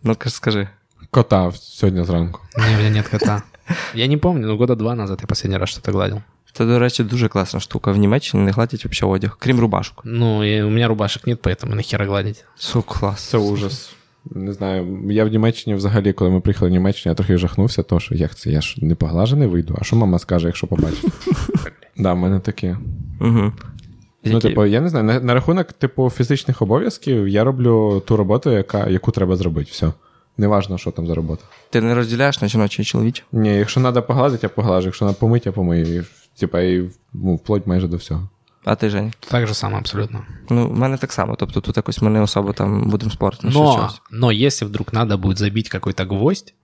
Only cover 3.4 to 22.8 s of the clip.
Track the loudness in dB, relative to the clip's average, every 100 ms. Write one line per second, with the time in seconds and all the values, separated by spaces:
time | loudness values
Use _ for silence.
3.4 | -4 -18 -8 -6 -6 -2 0 2 2 0
4.4 | 0 0 2 2 0 -2 -4 -6 -4 -4
5.4 | -2 -2 -2 -4 -4 0 0 -2 -10 _
6.4 | _ -2 2 4 2 0 -2 2 0 0
7.4 | -2 -4 -6 -4 0 2 4 2 0 0
8.4 | 2 2 -2 -2 -6 -2 0 0 -2 -4
9.4 | 0 2 2 0 -4 -10 -8 0 0 2
10.4 | 0 0 0 2 0 0 -2 -4 -4 -4
11.4 | -2 -4 -4 -4 -4 -4 -2 -2 -4 -8
12.4 | _ _ -4 -4 -2 -2 -4 -4 -2 0
13.4 | 0 0 -4 -6 -14 -20 _ _ -14 -10
14.4 | -8 -6 -4 -4 -4 -6 -2 0 2 2
15.4 | 2 0 -4 -2 0 2 2 2 2 2
16.4 | 2 2 2 4 2 0 -2 0 2 2
17.4 | 2 0 0 0 0 -2 0 -2 -2 -2
18.4 | -2 0 -2 -2 -2 0 0 0 2 2
19.4 | 2 2 0 -4 0 2 4 2 2 0
20.4 | 0 -2 -2 0 0 0 -4 -4 -4 -2
21.4 | 0 -2 -4 -10 -18 -4 0 2 2 0
22.4 | -2 -4 -4 -4